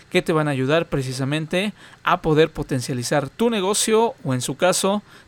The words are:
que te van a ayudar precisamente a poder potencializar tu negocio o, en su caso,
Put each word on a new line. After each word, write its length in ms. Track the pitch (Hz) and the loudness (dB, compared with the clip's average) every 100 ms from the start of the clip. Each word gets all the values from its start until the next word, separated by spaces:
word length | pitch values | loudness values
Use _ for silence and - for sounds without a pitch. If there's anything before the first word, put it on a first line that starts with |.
| - | -2
que 120 | 180 | -2
te 100 | 180 | 2
van 160 | 160 151 | 0 0
a 40 | |
ayudar 360 | 135 131 160 170 | 0 2 0 0
precisamente 840 | 147 131 127 135 151 156 180 208 - - - | -4 -4 -4 -2 -2 -2 -2 -2 -6 -20 -6
a 180 | - 180 | -2 0
poder 300 | 160 151 160 | 2 4 2
potencializar 760 | - 147 135 120 123 120 151 135 | 0 -6 -4 -4 -6 -2 -2 -2
tu 200 | - 233 | -2 0
negocio 680 | 220 190 208 - 220 233 - | 0 0 0 2 2 2 -2
o, 100 | 147 | -4
en 80 | 127 | -4
su 140 | 123 139 | -4 0
caso, 480 | 180 180 190 208 - - | 2 2 0 -2 -6 -20